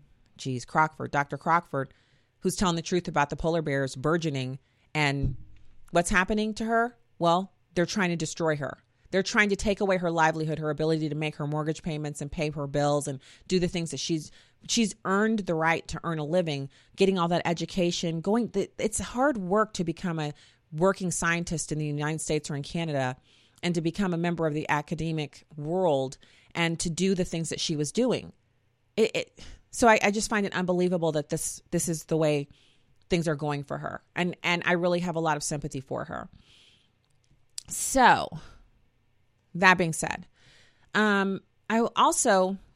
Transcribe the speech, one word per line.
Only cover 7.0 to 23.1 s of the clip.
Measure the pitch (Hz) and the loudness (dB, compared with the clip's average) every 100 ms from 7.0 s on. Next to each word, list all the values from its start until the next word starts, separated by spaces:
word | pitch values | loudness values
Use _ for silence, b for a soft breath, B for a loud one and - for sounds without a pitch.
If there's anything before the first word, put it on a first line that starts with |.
| _ _ | _ _
Well, | 170 175 196 _ _ | 2 2 0 _ _
they're | 180 | -2
trying | 170 214 180 | 0 0 0
to | 170 | 0
destroy | 156 - 160 147 | -4 -2 -2 0
her. | 139 - _ _ _ | -4 -10 _ _ _
They're | 190 | -2
trying | 190 226 202 | 2 2 4
to | 196 | 2
take | 208 196 | 0 0
away | 196 185 | 2 2
her | 175 | 0
livelihood, | 170 156 160 156 151 | 4 4 2 -2 -2
her | 151 | -2
ability | 147 156 160 156 | 0 0 0 0
to | |
make | 147 156 - | -2 -4 -4
her | 147 | -4
mortgage | 151 151 156 | -2 -2 -4
payments | 175 151 151 147 | -6 -6 -6 -8
and | 147 | -8
pay | - 151 | -4 -4
her | 151 143 | -4 -4
bills | 143 143 147 143 | 0 2 2 -2
and | 131 B B - | -8 B B -2
do | 185 | 0
the | 175 | 0
things | 175 165 | -2 -4
that | 135 | -6
she's, | - 160 151 b b b - | -4 -4 -4 b b b -2
she's | 233 208 - | 0 0 -2
earned | - 196 220 220 | 0 2 2 0
the | 180 | 0
right | 160 165 165 - | 0 2 0 -2
to | 156 | -6
earn | 170 160 | -4 -4
a | |
living, | 147 180 165 139 139 b b - | 0 0 0 -4 -6 b b 2
getting | 196 190 | 2 4
all | 170 | 2
that | 175 | 2
education, | - 165 165 - 175 - 170 165 | 0 -2 -2 0 0 0 -4 -2
going, | 190 233 220 | 0 0 0
th-, | 196 156 - | -2 -4 -4
it's | 214 - | -4 -4
hard | 190 240 277 226 | -4 0 0 0
work | 175 208 214 | 0 0 0
to | - | -2
become | 165 160 185 160 | -4 -4 -4 -4
a | 147 b b b _ | -4 b b b _
working | 156 190 190 185 | 2 2 2 -2
scientist | - 170 170 175 160 - | -2 0 0 -2 -6 -4
in | 151 | -4
the | |
United | 151 147 147 160 | -2 -2 -2 -4
States | - 156 - | -2 -2 -2
or | 147 | -6
in | |
Canada | 143 170 165 143 127 | -6 -6 -2 -2 -2